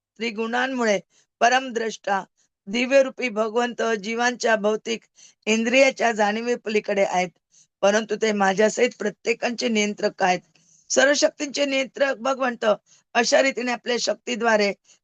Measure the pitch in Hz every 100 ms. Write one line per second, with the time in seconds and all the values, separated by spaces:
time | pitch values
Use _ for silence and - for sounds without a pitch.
0 | _ - 233 214 226 247 262 254 226 190
1 | - _ _ - 233 254 262 226 226 -
2 | - 196 - _ _ _ 202 233 247 277
3 | 262 - 247 208 220 226 240 226 226 226
4 | 202 226 240 240 233 214 208 214 240 220
5 | - _ - _ 214 220 226 254 269 -
6 | 226 214 208 214 240 240 208 208 202 196
7 | 196 180 180 - _ _ _ _ 196 214
8 | 220 208 220 208 190 190 214 - 247 -
9 | 208 - 220 233 247 233 247 214 208 208
10 | 208 - 185 180 - _ _ _ - 262
11 | 269 294 294 - 294 277 285 269 254 214
12 | 277 214 254 254 262 233 220 202 _ _
13 | _ 226 240 277 269 220 247 240 226 240
14 | - 208 - 233 233 214 202 196 _ _